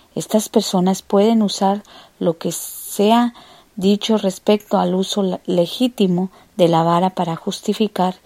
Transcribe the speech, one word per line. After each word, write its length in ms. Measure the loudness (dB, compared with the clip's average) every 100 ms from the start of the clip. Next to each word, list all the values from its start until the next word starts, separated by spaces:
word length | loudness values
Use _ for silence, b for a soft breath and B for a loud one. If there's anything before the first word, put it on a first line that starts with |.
| b -10
Estas 320 | -2 -2 0
personas 540 | -2 0 0 0 -2
pueden 400 | 0 2 4 4
usar 400 | 2 0 0 -2 -6 B B B
lo 200 | -4 -2
que 120 | -4
sea 840 | -8 -10 -14 -10 0 2 2 0 B B B B
dicho 420 | -2 0 0 0 0
respecto 640 | 0 -4 0 0 0 0
al 160 | 0
uso 280 | 0 -2 -2
la-, 180 | -2 -4
legítimo 840 | -2 0 0 0 -2 0 0 2 -2 b b 0
de 120 | 2
la 140 | 4
vara 280 | 2 2 0
para 260 | -2 -4 -6
justificar 800 | -8 -8 -4 -2 -2 0 -2 -4